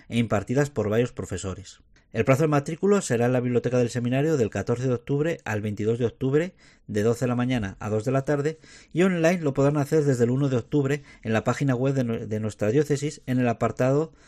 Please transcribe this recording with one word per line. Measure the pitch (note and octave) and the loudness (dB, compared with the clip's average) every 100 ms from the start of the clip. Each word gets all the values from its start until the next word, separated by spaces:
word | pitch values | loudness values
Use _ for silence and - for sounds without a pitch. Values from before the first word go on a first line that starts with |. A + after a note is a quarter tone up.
| - | -4
e | A#2 | -2
impartidas | - G#2+ - B2+ C#3+ | 0 -2 0 0 0
por | - G#2 | -2 0
varios | A2+ A#2+ | 0 0
profesores. | - F#2+ F#2+ F#2+ F#2 - - _ _ _ | -4 -8 -8 -8 -10 -14 -20 _ _ _
El | A2 C3+ | -2 2
plazo | C3 | 2
de | D#3+ | 4
matrícula | C#3+ D3 E3 G3 G3+ | 2 -2 -2 0 2
será | - A#2 | 0 0
en | A#2+ | 2
la | B2+ | 0
biblioteca | B2 A#2+ B2 B2 | 0 -2 0 0
del | A#2+ | 0
seminario | B2 A#2+ C3 D#3 D3+ | -2 -2 0 0 0
del | G#2 | 0
catorce | G2+ G2 A#2+ C3 | -2 -2 -2 0
de | |
octubre | A#2+ - C#3+ D#3+ - - | -2 -2 -2 -2 -4 -4
al | G#2+ | -4
veintidós | G#2+ G2+ G#2+ A#2 | -4 -2 -2 0
de | |
octubre, | A#2 - C3 D3 F3+ - - _ - | -2 -2 0 2 0 -8 -20 _ -6
de | G#2 | 0
doce | A2+ A#2 | 0 0
de | B2+ | 0
la | A#2+ | 0
mañana | B2 B2+ G2 - | 0 -2 -4 -8
a | G#2+ | -4
dos | G#2+ | -2
de | A2+ | 0
la | C3+ C3+ | -2 0
tarde, | C#3+ D3 D#3 - - - | 0 -2 -6 -14 -20 -6
y | D#3 | 0
online | F#3+ F3 D#3+ F3+ | 2 4 2 2
lo | D3+ | 0
podrán | C#3 C#3 D3 | 2 2 2
hacer | C3 D#3+ | 2 2
desde | C#3+ B2 | 2 2
el | A#2 | 2
uno | C3 C#3+ | 2 0
de | B2 | 0
octubre | - D3 C3+ C#3+ - - | 0 0 0 -2 -6 -10
en | A2+ | -2
la | A2 | 0
página | A#2 A#2+ C#3 | 0 0 0
web | A#2+ C3+ | 0 0
de | C3+ | 0
nue-, | A#2 A2+ G#2+ | -2 -4 -4
de | G#2+ | -4
nuestra | G#2+ - G#2 | -4 -2 0
diócesis, | C3+ D3 C#3 C#3 - | 2 2 -2 -2 -8
en | - B2+ | -4 0
el | B2 | 0
apartado | A2+ A2+ - B2+ C#3+ D#3+ - | 0 -2 0 2 2 -2 -8